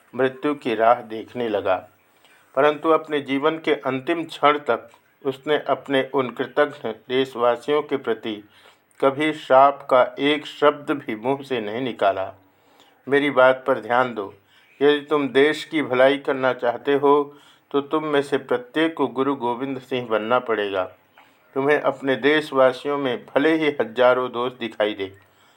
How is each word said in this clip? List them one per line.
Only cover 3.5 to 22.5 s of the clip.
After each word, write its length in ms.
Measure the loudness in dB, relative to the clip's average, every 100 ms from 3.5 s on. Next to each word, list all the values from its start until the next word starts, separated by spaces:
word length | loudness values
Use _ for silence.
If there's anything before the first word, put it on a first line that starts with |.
| -2
के 160 | -2 -2
अंतिम 420 | -2 -4 -2 -4
क्षण 340 | -6 0 2 2
तक 280 | 0 -4 -6 _ _ _
उसने 340 | -8 -6 -2 -2 0
अपने 400 | -4 -2 -2 0
उन 160 | -2 -2
कृतज्ञ 580 | -4 -4 0 0 -2 -10 -10 -4
देशवासियों 720 | -2 -2 0 0 0 0 -2
के 140 | -2 -4
प्रति 440 | -4 -6 -6 -10 -12 _ -20 _ _ _
कभी 320 | 0 0 -2
श्राप 520 | -4 4 6 6 4 2
का 120 | 2 2 0
एक 260 | -2 -2 -4
शब्द 420 | 0 2 2 -2 -6
भी 200 | -6 -6
मुंह 240 | -4 -6
से 180 | -4 -6
नहीं 200 | -4 -6
निकाला। 500 | -6 0 0 0 -4 -12 _ _ _ _ _ _ -2
मेरी 240 | 0 2
बात 320 | 6 6 4 0
पर 140 | -2
ध्यान 340 | 0 0 0
दो, 180 | -2 -10 -12 _ _ _ 0
यदि 260 | 2 2 0
तुम 220 | -2 0
देश 340 | 2 2 2
की 180 | -6 -6
भलाई 360 | 0 4 4 2
करना 340 | -2 -2 -2
चाहते 400 | 0 -2 -2 -2
हो, 400 | 2 4 2 0 -10 _ _ _
तो 80 | -4
तुम 240 | -2 -4
में 180 | -2 -2
से 160 | 0 -4
प्रत्येक 560 | -2 -4 -4 -2 -2 -2
को 100 | -4
गुरु 300 | -2 -4 -2
गोविंद 440 | -4 -6 -6 -10
सिंह 280 | -8 -8 -2
बनना 300 | -2 0 0
पड़ेगा। 460 | 0 -2 -2 -4 -6 -10 _ _ _ _ _
तुम्हें 260 | -4 0 0
अपने 360 | 0 -2 -2 0
देशवासियों 840 | 2 2 0